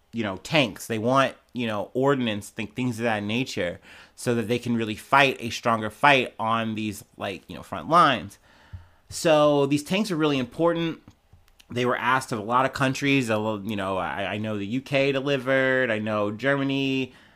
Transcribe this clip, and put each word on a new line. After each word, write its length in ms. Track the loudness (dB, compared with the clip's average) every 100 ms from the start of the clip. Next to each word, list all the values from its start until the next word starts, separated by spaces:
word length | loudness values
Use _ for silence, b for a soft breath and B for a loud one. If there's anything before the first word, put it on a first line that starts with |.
| _
you 100 | -6
know, 160 | -6 -6
tanks. 480 | -2 0 0 -2 -6
They 120 | -4
want, 360 | 0 2 2 -2 _
you 140 | -6 -4
know, 240 | -4 -4
ordnance, 580 | 0 2 2 0 -4 -8
th-, 200 | -10 -8
things 240 | -4 -4 -2
of 60 |
that 180 | -2 -2
nature, 580 | -2 -2 -2 -4 -4 -6 B B B -8
so 180 | -2 -2
that 100 | 0
they 140 | -2
can 160 | 0 -2
really 180 | -2
fight 420 | -6 2 6 6 2
a 100 | -6
stronger 400 | -4 0 0 -2
fight 440 | 2 4 4 2 -2
on 380 | -2 -2 -2 -4
these, 280 | -4 -6 -14 -10
like, 260 | -8 -8 -12
you 80 | -16
know, 80 |
front 240 | -10 -10 2
lines. 500 | 4 6 4 -4 -16 B B B B B B -16
So 580 | -2 4 6 6 4 4
these 160 | 0
tanks 300 | 0 -2 0
are 40 | 0
really 220 | 0 0
important. 640 | -2 0 2 2 -2 -6 -14 _ _ -20 _ _ -8
They 160 | -2
were 120 | 0 0
asked 340 | 2 0 0
of 80 | -6
a 40 |
lot 220 | 0 2
of 80 | 2
countries. 560 | 0 -2 0 0 2 2
A 100 | 0
lo-, 220 | -2 -4
you 100 | -6
know, 220 | -4 -2 -2
I, 380 | -4 -4 -4
I 40 | -4
know 180 | -4 -6
the 100 | -4
U 140 | -6
K 300 | -2 0 2
delivered. 800 | 0 -2 -2 0 2 2 2 0
I 80 | 0
know 320 | 0 0 -2
Germany. 800 | -2 -2 0 0 -2 0 -2 -4 B B